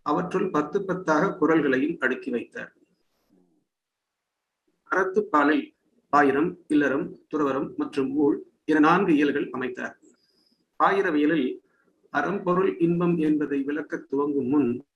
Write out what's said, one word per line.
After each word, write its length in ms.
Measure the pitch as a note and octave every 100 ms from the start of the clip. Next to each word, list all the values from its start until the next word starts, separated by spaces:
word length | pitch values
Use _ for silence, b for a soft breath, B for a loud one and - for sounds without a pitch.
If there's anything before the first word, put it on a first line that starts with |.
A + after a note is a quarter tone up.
அவற்றுள் 480 | - D3+ F3 F#3 -
பத்து 300 | D3+ D3 -
பத்தாக 580 | - F3+ - D3+ F#3+ -
குறள்களையும் 600 | D#3 D#3+ C#3+ C3 D3+ E3+
அடுக்கி 340 | B2+ B2+ -
வைத்தார். 420 | A#2+ - A#2 - _ _ _ _ _ _ _ _ _ _ _ _ _ _ _ _ _ _ _ _ _ _
அறத்துப்பாலில் 840 | F#3 F#3+ G#3+ G#3 D3+ C#3+ D3 - _ _ _ _
பாயிரம், 480 | C#3+ C#3+ C3+ F3 F3 _
இல்லறம், 520 | D3+ C#3 C3+ F3+ - _
துறவறம் 420 | D3+ C#3+ C3 D#3+ -
மற்றும் 400 | C#3+ C#3+ C3 C#3
ஊழ் 280 | C#3+ - - _ -
என 140 | D#3
நான்கு 340 | D3+ F3+ F#3+
இயல்கள் 360 | C#3+ C#3+ C3+ -
அமைத்தார். 500 | B2+ B2 C3 A#2 - _ _ _ _ _ _ _ _
பாயிரவியலில் 760 | E3 G3 F#3 D3+ D3 E3 B2+ - _ _ _ _ _
அறம், 340 | D3+ E3 G3
பொருள், 360 | F3 F3+ G3 -
இன்பம் 380 | E3+ E3+ F3 E3+
என்பதை 460 | D#3 D3+ C#3+ C#3
விளக்க 340 | C3+ D3+ D3+ E3
துவங்கும் 500 | - C#3 C#3+ C#3 B2
முன் 380 | D3 B2 C#3+ -